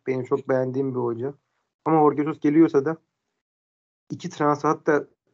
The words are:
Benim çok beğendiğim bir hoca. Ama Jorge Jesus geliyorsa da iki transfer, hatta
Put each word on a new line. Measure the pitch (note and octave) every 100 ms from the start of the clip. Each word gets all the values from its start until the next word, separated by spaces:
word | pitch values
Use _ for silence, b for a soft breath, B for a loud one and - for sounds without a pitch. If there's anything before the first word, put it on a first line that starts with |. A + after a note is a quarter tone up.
| -
Benim | C3
çok | B2 C#3 -
beğendiğim | C3 C3 B2+ C3+ B2+
bir |
hoca. | A#2+ A#2 C3+ C#3+ _ _ _ _ D3+
Ama | D#3+
Jorge | D3+ C#3
Jesus | D3 D3+
geliyorsa | D3 D3+ D#3+ C#3+ C#3
da | E3 _ _ _ _ _ _ _ _ _ _ -
iki | - F3
transfer, | - D3 D3 D3+
hatta | D#3 - D3 - _ _